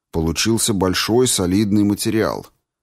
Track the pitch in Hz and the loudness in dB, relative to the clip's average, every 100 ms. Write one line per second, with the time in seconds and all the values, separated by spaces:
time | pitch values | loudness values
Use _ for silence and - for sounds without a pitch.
0 | _ 82 80 82 107 113 - 101 92 90 | _ -4 -2 -2 -2 0 0 0 0 0
1 | - 117 127 - 87 95 107 104 101 101 | 0 2 2 0 0 2 2 2 2 0
2 | 113 107 90 50 - _ _ _ | -2 -2 -2 -4 -10 _ _ _